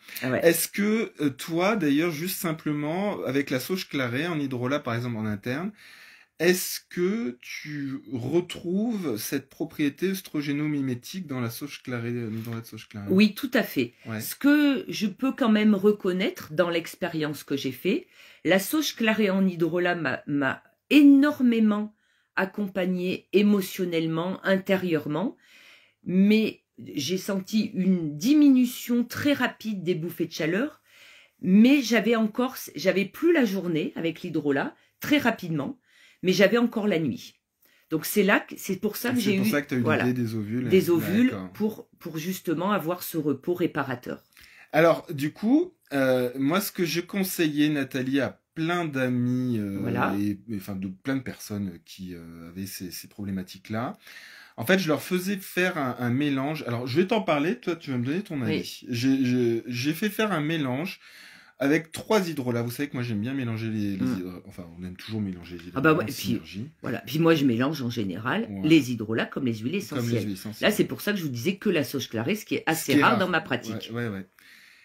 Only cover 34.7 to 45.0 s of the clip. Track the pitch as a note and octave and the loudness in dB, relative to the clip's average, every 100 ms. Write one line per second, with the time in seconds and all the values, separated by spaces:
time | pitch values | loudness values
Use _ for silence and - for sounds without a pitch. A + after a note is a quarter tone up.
34.7 | - _ _ - C#4+ A#3+ - F3 D#3+ D3 | -8 _ _ 0 2 2 -2 -4 -4 -4
35.7 | - _ _ _ _ F3+ F3 F#3+ A#3+ A#3 | -8 _ _ _ _ 0 4 6 6 2
36.7 | A#3 G#3 E3 D3+ E2+ - _ _ _ _ | 0 0 0 0 -4 -10 _ _ _ _
37.7 | _ _ D#3+ - G#3 F#3+ B3+ - - - | _ _ -6 0 2 4 2 0 -12 -6
38.7 | F#3+ G#3 - A#3+ B3 - F#3+ G#3 D3 C#3+ | -4 -4 -4 -2 0 0 2 2 0 0
39.7 | B2+ A#2+ C#3+ B2 B2+ A#2 A2 G#2 A#2+ B2+ | 0 2 2 2 0 -2 -4 -4 -4 4
40.7 | F#3 E3 E3+ - G3+ B3+ G3+ F#3 F#3+ G#3+ | 4 6 2 2 2 2 0 -8 -4 -4
41.7 | - - _ E3+ D#3+ E3 F#3 - D#3 F#3 | -4 -14 _ -10 -8 -6 -6 -4 -2 0
42.7 | G3+ D3+ F3+ - E3 D3 B2+ - F3 D#3+ | 0 -2 -6 -4 -2 -2 -2 -2 0 0
43.7 | D#3 C3+ B2 - D2 _ - - - - | -2 -4 -6 -8 -12 _ -20 -20 -20 -2
44.7 | D3 E3 D3 | 4 6 6